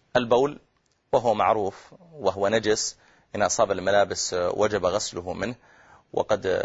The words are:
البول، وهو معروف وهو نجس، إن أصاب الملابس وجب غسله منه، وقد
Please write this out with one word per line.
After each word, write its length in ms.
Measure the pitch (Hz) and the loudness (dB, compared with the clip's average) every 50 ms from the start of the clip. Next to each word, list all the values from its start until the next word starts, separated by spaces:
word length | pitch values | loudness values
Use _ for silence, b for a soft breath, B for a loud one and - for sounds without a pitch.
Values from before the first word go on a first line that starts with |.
| b _ - | b _ -2
البول، 440 | 123 123 113 123 120 135 147 147 - - _ _ _ _ _ _ _ _ _ | -2 2 2 4 4 4 2 -2 -8 -18 _ _ _ _ _ _ _ _ _
وهو 220 | - 127 123 117 107 | -2 0 2 2 2
معروف 600 | 104 92 95 110 107 98 98 - - - - - - - - - | 2 2 2 2 2 0 -4 -6 -10 -16 -20 -20 -20 -20 -20 -12
وهو 340 | 147 107 92 92 98 98 | -4 -2 -2 0 2 2
نجس، 500 | 101 113 113 107 107 110 - - - - b b b b b b b - | 2 2 2 2 0 0 0 -2 -6 -10 b b b b b b b -4
إن 60 | 101 | -2
أصاب 300 | 101 101 - - 110 98 | -2 0 2 2 2 2
الملابس 640 | 95 92 90 98 101 101 98 98 92 - - - 92 | 0 0 0 2 4 4 4 2 0 -4 -6 -4 -4
وجب 520 | 90 87 90 - - 104 104 107 95 87 | -2 -2 -2 0 0 0 0 0 0 0
غسله 480 | 90 92 107 - - - 92 87 90 85 | 0 0 -2 -4 -6 -8 -10 -8 -8 -8
منه، 220 | 90 98 117 120 b b b b b b b b b b _ - | -6 -8 -8 -8 b b b b b b b b b b _ -4
وقد 340 | - - - 107 98 95 95 90 - - | -4 -2 -2 -2 -2 0 -2 -2 -2 -2